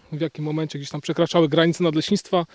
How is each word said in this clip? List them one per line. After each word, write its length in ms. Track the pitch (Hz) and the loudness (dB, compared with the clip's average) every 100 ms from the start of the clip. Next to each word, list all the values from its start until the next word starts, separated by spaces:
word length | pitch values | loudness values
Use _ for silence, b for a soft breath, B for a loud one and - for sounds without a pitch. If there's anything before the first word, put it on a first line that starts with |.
| - | -10
w 80 | 151 | -6
jakim 240 | 160 - | -6 -6
momencie 340 | 151 156 156 143 | -6 -4 -6 -8
gdzieś 120 | 143 | -10
tam 100 | 151 | -10
przekraczały 480 | - 160 170 175 160 | -6 0 2 4 4
granice 360 | 160 165 - | 4 2 2
nadleśnictwa, 640 | 175 156 - 202 - 180 160 | 0 0 0 -2 0 -2 -2